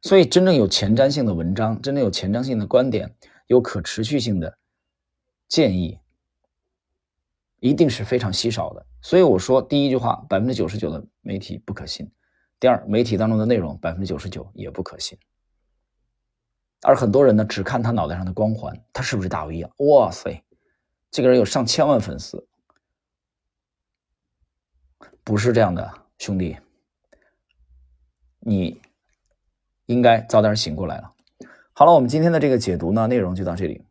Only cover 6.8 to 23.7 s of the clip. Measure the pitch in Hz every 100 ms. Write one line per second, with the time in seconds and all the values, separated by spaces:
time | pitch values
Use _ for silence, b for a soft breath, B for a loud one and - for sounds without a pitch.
6.8 | _ _ _ _ _ _ _ _ 123 147
7.8 | 160 113 104 123 113 92 117 110 80 -
8.8 | - - - 175 175 95 95 131 127 143
9.8 | 139 127 123 - - 95 117 - 78 104
10.8 | 78 78 - _ - 98 - - - 101
11.8 | 95 - - _ _ _ _ _ 113 113
12.8 | - 107 117 104 110 113 110 117 82 -
13.8 | 82 85 92 73 92 - - - 101 71
14.8 | 92 - - - _ _ _ _ _ _
15.8 | _ _ _ _ _ _ _ _ _ _
16.8 | - 135 120 123 139 107 107 - 95 123
17.8 | 113 113 80 87 92 92 107 110 - -
18.8 | _ - 127 113 92 85 78 82 - _
19.8 | 143 147 104 85 - 82 _ _ _ _
20.8 | _ _ _ - 127 127 101 147 113 -
21.8 | 143 135 101 69 - - - _ _ _
22.8 | _ _ _ _ _ _ _ _ _